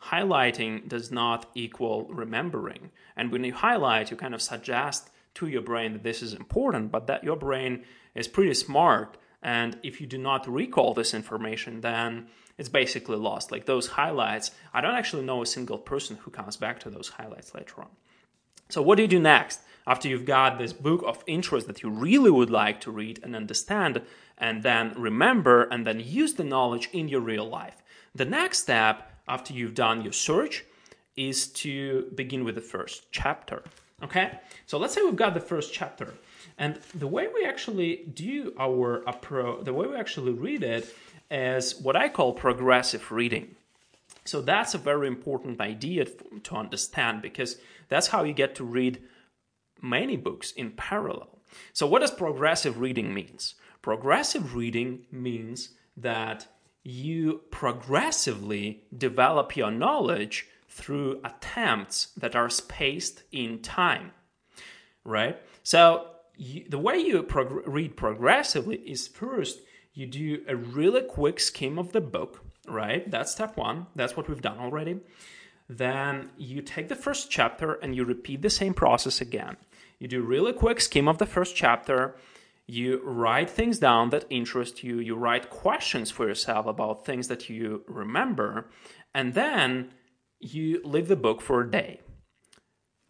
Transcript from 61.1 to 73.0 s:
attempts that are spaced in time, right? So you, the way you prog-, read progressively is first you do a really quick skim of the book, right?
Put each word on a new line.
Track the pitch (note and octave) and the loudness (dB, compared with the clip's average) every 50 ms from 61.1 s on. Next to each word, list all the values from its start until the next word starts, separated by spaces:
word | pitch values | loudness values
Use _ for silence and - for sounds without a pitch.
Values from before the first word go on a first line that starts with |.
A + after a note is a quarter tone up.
| C3+ C3+ C3+ | -4 -4 -8
attempts | A#2+ - - - - - B3 A3+ E3 A#2 G#2+ G2 - - - - - - | -12 -12 -12 -12 -8 -4 0 2 2 2 0 -2 -4 -6 -6 -6 -6 -6
that | - - A#2 - | -6 -6 0 2
are | A#2+ A#2+ A#2+ | 2 2 2
spaced | - - - - - - D3+ C3+ C#3+ F3 - - - - - _ | 0 -4 -4 -6 -4 -2 -2 -2 -2 -2 -6 -8 -10 -12 -16 _
in | - C#3 A#2+ A2+ A2+ A2+ | -8 -6 -6 -6 -6 -8
time, | - - - - F3+ E3+ B2 - G2 F2 - _ _ _ _ _ _ _ _ - - - - - _ _ _ _ - | -10 -4 0 2 2 2 2 0 -4 -10 -18 _ _ _ _ _ _ _ _ -20 -20 -20 -20 -20 _ _ _ _ -6
right? | A2+ A2 G#2+ A2+ C3+ E3+ - - - - - | -2 0 0 0 0 -2 -6 -14 -20 -20 -10
So | - - - E3 E3+ E3+ E3 E3+ - - - - _ _ _ | -2 4 8 10 10 10 8 6 0 -8 -16 -20 _ _ _
you, | - C#3 B2+ C#3 E3+ - - | -16 -14 -14 -14 -14 -8 -6
the | C#3+ C#3 | -4 0
way | D#3+ A#3 D#4 F#4 | 0 2 2 2
you | E4 F4+ A3+ E3+ | 2 2 2 2
prog-, | D3+ - - D3 B2+ B2+ C3+ - - | 0 0 0 0 0 0 -4 -6 -6
read | - C#3 D3+ E3 - - | -4 -4 -2 -4 -4 -4
progressively | - B2+ G#2+ A2 A2+ A#2+ C#3 A3+ C#4 F#3+ - - D3+ B2 G#3+ A3 | -2 -2 -2 0 2 4 4 6 4 2 0 -2 -2 -2 -4 -6
is | - - - C#3 B2 - - | -8 -8 -10 -10 -10 -10 -12
first | - - A3 B3+ C4 A3+ C#3+ - - - - - - - _ _ _ | -12 -12 -10 -6 -4 -4 -4 -4 -8 -12 -18 -20 -20 -20 _ _ _
you | C#3 C3+ | -14 -12
do | B2 B2+ C#3+ D#3 D3+ D3 C#3+ - | -10 -8 -6 -4 -4 -6 -6 -4
a | - C3+ | -6 -6
really | A#2+ A#2+ A#2 B2 D3 D#3+ F#3+ A#3+ B3+ | -6 -6 -6 -2 2 4 4 4 4
quick | B3+ - - D3+ C#3+ D3 D3+ - | 0 -2 -2 0 0 0 2 0
skim | - - - - C3+ C3 D3+ F3 | -2 -2 -2 -4 -4 -4 -2 -4
of | F3+ F3+ | -4 -2
the | - A3 | -2 -2
book, | D#3+ B2+ - E2+ - - - - - - - _ _ - | -2 -2 -4 -4 -6 -6 -8 -14 -20 -20 -20 _ _ -8
right? | A2+ A2 G#2+ G#2 B2 F3+ | -4 -4 -2 0 -2 -2